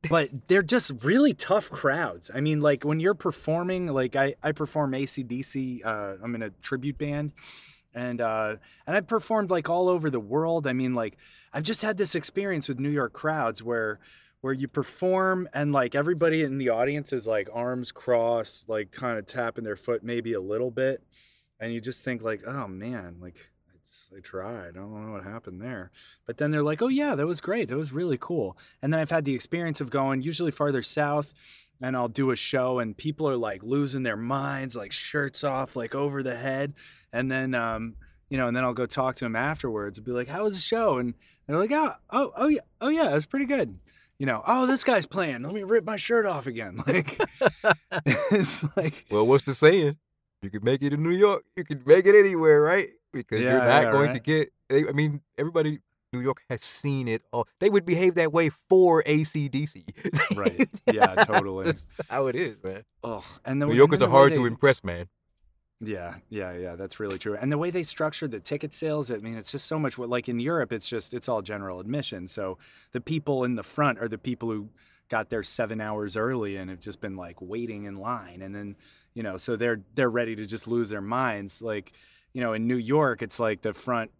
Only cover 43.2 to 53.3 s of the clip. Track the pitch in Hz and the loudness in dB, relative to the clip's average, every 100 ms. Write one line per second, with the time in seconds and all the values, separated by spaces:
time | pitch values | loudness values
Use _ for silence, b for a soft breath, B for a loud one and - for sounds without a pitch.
43.2 | 151 277 262 277 143 95 _ b b _ | 0 -4 0 0 -2 -6 _ b b _
44.2 | 135 110 135 247 254 262 - 226 151 185 | -2 0 2 2 4 2 4 2 0 -4
45.2 | 175 123 139 208 196 226 185 214 - 233 | -4 -4 -6 -8 2 2 2 -6 0 2
46.2 | 208 156 123 113 107 95 - 175 151 - | 2 -2 -6 -8 -8 -6 0 0 0 -4
47.2 | - - 233 - 220 165 _ 165 151 131 | -4 2 0 2 0 0 _ -4 0 0
48.2 | 571 202 185 - 151 - 160 - - 104 | 2 2 4 2 0 0 -2 -4 -2 2
49.2 | 110 135 - 135 151 190 151 147 _ _ | 6 6 4 6 8 8 4 -2 _ _
50.2 | _ _ 98 101 110 135 143 147 160 180 | _ _ -10 -4 0 2 0 0 0 6
51.2 | 208 196 - - 160 147 127 170 185 208 | 6 4 -4 -10 -8 -6 8 8 12 10
52.2 | 196 175 156 147 151 185 170 - _ - | 10 8 8 8 8 4 0 -6 _ -10
53.2 | 117 | -4